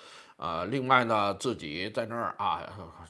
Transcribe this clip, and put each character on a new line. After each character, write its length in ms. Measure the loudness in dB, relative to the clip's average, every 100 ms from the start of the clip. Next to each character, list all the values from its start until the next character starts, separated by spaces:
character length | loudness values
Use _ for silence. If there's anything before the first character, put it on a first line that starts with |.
| -20 -20 -20 -8
呃， 300 | -4 -2 0
另 220 | 0 6
外 160 | 6
呢， 280 | 6 4 4
自 200 | 0 -2
己 340 | -4 -4 -4 -4
在 140 | -4 -4
那 80 | -4
儿 180 | -4 -2
啊， 240 | 0 0 -4 -12 -14 -16